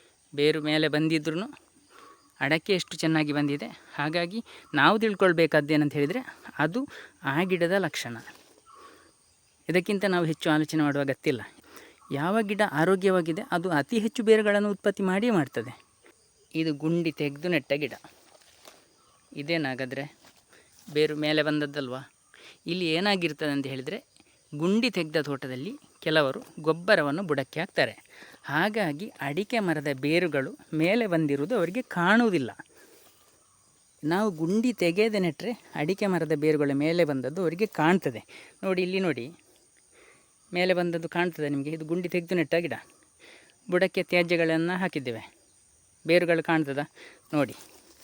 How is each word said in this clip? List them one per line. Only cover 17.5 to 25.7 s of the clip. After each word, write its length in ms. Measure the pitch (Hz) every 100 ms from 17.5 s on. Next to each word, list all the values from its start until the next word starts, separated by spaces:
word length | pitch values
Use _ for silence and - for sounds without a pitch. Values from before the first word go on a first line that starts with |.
| 170 -
ಗಿಡ. 220 | 143 143 - - - _ - _ _ - - _ _ _ _ _
ಇದೇನಾಗಾದ್ರೆ 840 | - 143 165 139 127 131 131 143 - - _ _ - _ _ -
ಬೇರು 240 | 151 151 151
ಮೇಲೆ 260 | 151 156
ಬಂದದ್ದಲ್ವಾ? 720 | 151 151 147 143 131 127 135 _ _ - - - -
ಇಲ್ಲಿ 200 | 180 170
ಏನಾಗಿರ್ತದೆ 640 | 160 202 196 170 147 151
ಅಂತ 160 | 143 139
ಹೇಳಿದರೆ, 380 | 135 131 208 - _ _ _ _
ಗುಂಡಿ 360 | 147 170 208 240
ತೆಗೆದ 300 | 190 160 160
ತೋಟದಲ್ಲಿ 520 | 143 139 139 127 160